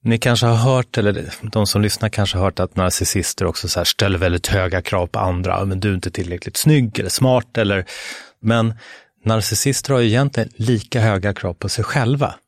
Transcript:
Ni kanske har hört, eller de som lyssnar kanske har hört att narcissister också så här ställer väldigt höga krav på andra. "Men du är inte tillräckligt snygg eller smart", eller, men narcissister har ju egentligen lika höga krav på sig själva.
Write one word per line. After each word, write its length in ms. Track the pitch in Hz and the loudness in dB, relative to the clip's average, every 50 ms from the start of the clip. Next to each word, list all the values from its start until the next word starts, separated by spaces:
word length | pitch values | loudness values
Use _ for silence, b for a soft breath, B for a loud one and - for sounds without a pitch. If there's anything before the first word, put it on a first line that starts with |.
| - | 2
Ni 140 | 113 117 113 | 2 0 2
kanske 280 | - 127 120 110 123 | 2 2 2 4 4
har 100 | 117 117 113 117 131 131 | 4 4 4 4 4 2
hört, 240 | 127 123 _ - 123 | 2 0 _ -2 0
eller 360 | 101 104 98 87 80 90 - - - 110 | 2 2 0 0 -6 -10 -14 -12 -12 -4
de 140 | - 110 104 | 0 0 0
som 160 | 98 - 101 | 2 2 2
lyssnar 260 | 104 104 - - - 107 | 2 0 0 -2 -4 -2
kanske 300 | - - 101 - - 92 | 0 0 -2 0 0 0
har 60 | 95 | 0
hört 160 | 95 - - | 0 0 0
att 160 | 92 90 _ | -4 -2 _
narcissister 680 | - 92 90 - - 95 - - 101 87 - - - 98 | 0 0 0 0 0 -2 -2 -2 -2 -2 -4 -4 -2 -2
också 220 | 85 80 - - 90 | -2 -2 -4 -6 -4
så 120 | - 92 | -2 -2
här 40 | 85 | -2
ställer 340 | - - - 104 101 95 85 | -2 0 0 2 0 2 2
väldigt 280 | 92 90 87 87 - | 2 0 0 0 0
höga 360 | - 98 98 92 90 92 92 | 0 0 0 0 0 -2 -4
krav 240 | - - - 92 87 | -4 -2 -2 -2 -2
på 120 | 87 - 110 | -2 -2 -2
andra. 460 | 101 92 92 87 92 92 90 92 98 | -2 0 -2 -2 -2 -2 -2 -2 -2
"Men 160 | 98 95 92 | -2 -2 -2
du 100 | 95 104 | -2 -2
är 40 | 95 | -2
inte 160 | 90 - 90 | -2 -4 -6
tillräckligt 460 | - - 90 85 90 87 - - - | -6 -6 -6 -6 -8 -8 -10 -8 -8
snygg 420 | - - 156 156 143 123 110 - - | 0 4 4 4 4 4 2 -2 -4
eller 120 | 98 92 | -4 -4
smart", 480 | - - 131 131 127 123 - _ _ 117 | -2 0 2 4 4 2 0 _ _ 0
eller, 260 | 110 98 101 98 90 B B B B B B B B B B B | 0 2 0 -2 -2 B B B B B B B B B B B
men 320 | - 110 117 117 113 113 113 113 B B B B B B B B _ | 0 2 2 4 2 0 -2 -6 B B B B B B B B _
narcissister 680 | 110 110 110 101 - 110 - - 139 135 - - - | 0 0 0 0 -2 -2 0 0 0 -2 -2 -2 0
har 80 | 139 127 | 2 2
ju 80 | 120 110 | 2 4
egentligen 400 | 107 123 139 139 - 120 110 - _ | 4 2 2 0 0 -2 -4 -4 _
lika 440 | - 110 113 123 107 - - - 120 | -4 0 0 0 0 -2 -2 0 2
höga 340 | 110 113 101 95 90 101 95 | 2 2 2 2 0 -2 -4
krav 200 | - - 92 87 | -2 -6 -6 -6
på 140 | _ - 98 | _ -6 -6
sig 160 | - - 107 | -4 -4 -4
själva. 500 | - - 151 123 113 139 143 147 - - - _ | -2 0 0 2 2 2 0 0 -2 -4 -10 _